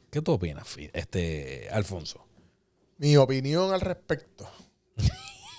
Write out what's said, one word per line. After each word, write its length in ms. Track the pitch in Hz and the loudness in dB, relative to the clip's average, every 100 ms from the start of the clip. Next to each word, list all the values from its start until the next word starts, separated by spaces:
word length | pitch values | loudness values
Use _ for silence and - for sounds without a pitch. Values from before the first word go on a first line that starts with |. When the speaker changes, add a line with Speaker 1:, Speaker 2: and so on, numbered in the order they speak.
| _ | _
Speaker 1:
¿Qué 120 | 151 | -4
tú 100 | 156 | 0
opinas, 340 | 117 85 71 - | 0 0 -6 -12
Fi-, 220 | - 73 | -12 -10
este, 760 | - - 95 85 76 65 65 50 | -8 -4 -2 -2 -2 -6 -10 -6
Alfonso? 520 | 107 98 92 73 - - _ _ _ _ _ _ - | -4 -2 -6 -10 -14 -20 _ _ _ _ _ _ -2
Speaker 2:
Mi 180 | 147 147 | 6 8
opinión 560 | 131 135 135 165 190 | 8 4 0 2 2
al 80 | 190 | 0
respecto. 680 | 185 175 - 151 - - - - - _ _ - | -2 -4 -4 -6 -8 -20 -20 -20 -20 _ _ 0
<laughs> 100 | - 740 807 831 855 | 0 0 -8 -18 -20